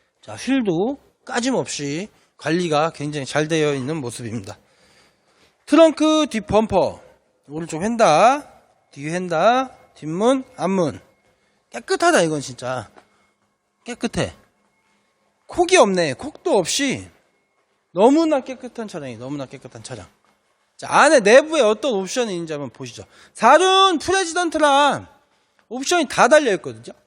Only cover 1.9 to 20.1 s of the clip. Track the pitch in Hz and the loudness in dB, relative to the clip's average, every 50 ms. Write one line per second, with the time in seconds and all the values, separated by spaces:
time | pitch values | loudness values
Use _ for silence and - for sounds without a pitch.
1.9 | 143 165 202 - _ _ _ _ _ - - 156 160 180 180 165 151 147 156 165 | -6 -8 -10 -12 _ _ _ _ _ -10 -6 -4 -2 -2 -2 0 0 0 0 -2
2.9 | - - 143 151 147 151 135 - - 143 156 156 165 156 151 147 143 135 123 135 | -4 -6 -10 -8 -8 -8 -8 -4 -4 -4 -2 -2 0 0 0 0 -2 -4 -6 -6
3.9 | 160 160 131 113 110 - 120 113 110 120 95 107 107 - _ _ _ _ _ _ | -8 -8 -8 -10 -10 -12 -12 -10 -10 -10 -12 -12 -16 -20 _ _ _ _ _ _
4.9 | _ _ _ _ _ _ _ _ _ _ _ _ _ _ _ - 294 302 330 320 | _ _ _ _ _ _ _ _ _ _ _ _ _ _ _ 0 4 6 6 6
5.9 | 277 - 302 311 311 311 302 - - 220 - - 190 214 220 202 202 180 143 107 | 4 2 0 0 2 0 0 -2 -4 -8 -6 -2 0 0 0 0 0 0 0 -2
6.9 | 92 - - - _ _ _ _ _ _ _ - 143 160 170 156 - 156 185 226 | -4 -8 -18 -20 _ _ _ _ _ _ _ -14 -12 -12 -10 -10 -8 -6 -6 -4
7.9 | 240 220 226 175 147 160 202 240 277 294 - - - _ _ _ _ _ _ _ | 0 2 4 4 6 6 6 4 4 2 -4 -12 -20 _ _ _ _ _ _ _
8.9 | - 143 139 151 170 180 185 180 170 156 180 226 247 262 262 254 - - _ _ | -16 -12 -10 -6 -6 -6 -6 -4 -2 0 2 2 2 2 -2 -4 -8 -20 _ _
9.9 | _ - 147 151 160 185 214 247 277 262 262 - - - 156 185 196 190 175 139 | _ -16 -12 -8 -6 -2 0 0 0 0 -2 -10 -10 -6 -4 -2 0 0 -2 -2
10.9 | 113 - - _ _ _ _ _ _ _ _ _ _ _ _ _ - 240 - - | -4 -8 -16 _ _ _ _ _ _ _ _ _ _ _ _ _ -16 -12 -8 -6
11.9 | 381 - 339 349 320 233 175 160 156 147 127 - 123 - 123 123 131 120 101 - | -4 0 2 2 2 2 2 0 -2 -4 -8 -10 -12 -12 -10 -8 -8 -8 -10 -12
12.9 | _ - - _ _ _ _ _ _ _ _ _ _ _ _ _ _ _ _ - | _ -20 -20 _ _ _ _ _ _ _ _ _ _ _ _ _ _ _ _ -16
13.9 | 240 - - 226 - 180 127 87 - _ _ _ _ _ _ _ _ _ _ _ | -12 -8 -8 -8 -4 -4 -6 -6 -8 _ _ _ _ _ _ _ _ _ _ _
14.9 | _ _ _ _ _ _ _ _ _ _ _ - - - 359 339 370 349 247 202 | _ _ _ _ _ _ _ _ _ _ _ -8 -2 -2 0 4 6 4 6 4
15.9 | 185 180 170 143 127 - - 294 - - - 359 285 208 165 - - - 285 269 | 4 0 0 -2 -4 -6 -10 -14 -12 -8 -4 0 0 0 0 0 -2 -4 -2 -4
16.9 | 185 104 92 90 _ _ _ _ _ _ _ _ _ _ _ _ _ _ _ _ | -4 -6 -8 -14 _ _ _ _ _ _ _ _ _ _ _ _ _ _ _ _
17.9 | - 170 208 254 277 320 330 311 311 269 247 262 262 - - 240 - - 220 196 | 0 4 4 6 6 4 4 2 0 -2 -2 -6 -14 -14 -14 -16 -14 -12 -12 -12
18.9 | - 170 143 131 117 110 123 131 147 143 135 - - 131 - 123 - 113 107 - | -10 -12 -12 -12 -12 -12 -12 -10 -10 -10 -10 -12 -14 -18 -20 -18 -18 -18 -16 -16
19.9 | 127 107 90 - | -16 -16 -16 -18